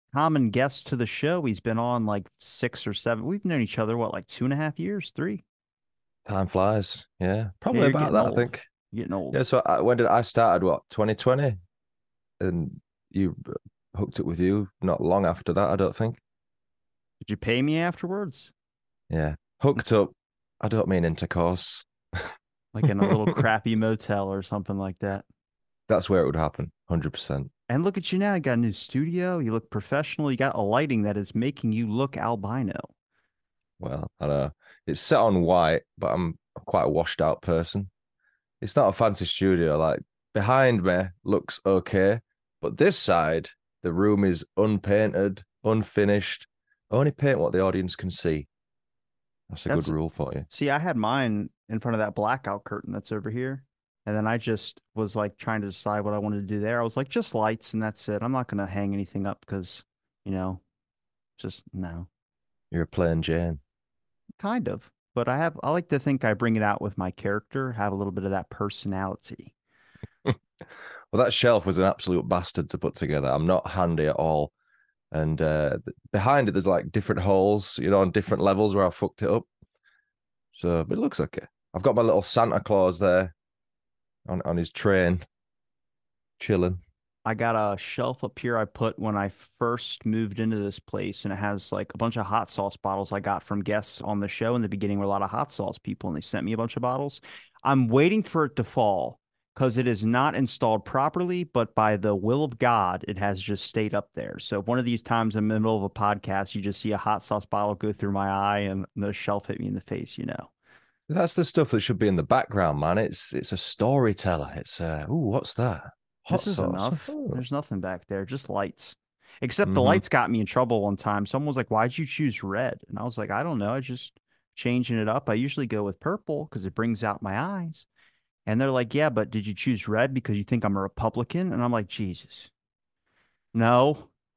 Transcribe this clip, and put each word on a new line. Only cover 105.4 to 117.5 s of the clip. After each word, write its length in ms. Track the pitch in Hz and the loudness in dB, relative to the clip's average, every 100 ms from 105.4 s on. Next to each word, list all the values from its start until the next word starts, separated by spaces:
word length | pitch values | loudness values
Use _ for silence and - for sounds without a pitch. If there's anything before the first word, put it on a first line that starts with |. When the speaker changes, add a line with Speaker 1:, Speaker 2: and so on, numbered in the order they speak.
| 107 | 0
Speaker 1:
the 80 | 110 | 2
middle 200 | 110 110 | 2 0
of 60 | |
a 60 | 98 | -2
podcast, 640 | - 104 101 - 98 98 | -2 0 0 -2 -4 -4
you 80 | 104 | -6
just 180 | 98 98 | -6 -4
see 120 | 110 | -4
a 60 | 104 | -2
hot 260 | 110 104 | -2 -4
sauce 220 | - 104 - | -2 -4 -2
bottle 280 | 101 104 | -2 -2
go 180 | 101 107 | -2 -4
through 200 | 101 101 | -4 -4
my 180 | 98 98 | -2 0
eye 300 | 98 101 101 | 0 2 2
and 260 | 101 95 - - | 0 -4 -6 -6
the 160 | 101 | -6
shelf 340 | 101 - 101 - | -4 -4 -4 -4
hit 120 | - | -6
me 60 | 101 | -6
in 80 | |
the 80 | 98 | -6
face, 340 | - 98 - - | -6 -8 -8 -8
you 100 | - | -8
know. 240 | - - _ _ - _ _ - | -8 -12 _ _ -20 _ _ -4
Speaker 2:
That's 240 | 165 170 | 0 2
the 100 | - | 2
stuff 280 | 160 - 143 | 2 2 2
that 80 | 113 | 2
should 180 | - 95 | 0 2
be 100 | 107 | 2
in 100 | 90 | 2
the 60 | |
background, 560 | 73 131 - 101 85 73 | 4 2 4 2 2 2
man. 200 | 78 95 | 2 2
It's, 340 | 110 - - | 0 -2 -4
it's 180 | 62 - | -6 -4
a 60 | 95 | -6
storyteller. 920 | - - 110 139 117 95 95 82 71 73 | -6 0 2 4 2 2 0 -2 -4 -10
It's, 220 | - - | -10 -6
uh, 280 | 85 76 78 | -4 -4 -4
ooh, 60 | 160 | -2
what's 400 | 120 117 - - | 0 -2 -2 -2
that? 300 | 120 80 - - _ _ - | -2 -2 -8 -20 _ _ -2
Hot 120 | 180 | -2
Speaker 1:
This 60 | 208 | 0
is 80 | 165 | -2
Speaker 2:
sauce. 100 | 90 | -2
Speaker 1:
enough. 400 | 90 113 160 - | -2 -2 -4 -6
Speaker 2:
Oh. 200 | 302 262 | -8 -6
Speaker 1:
There's 180 | 127 123 | -6 -4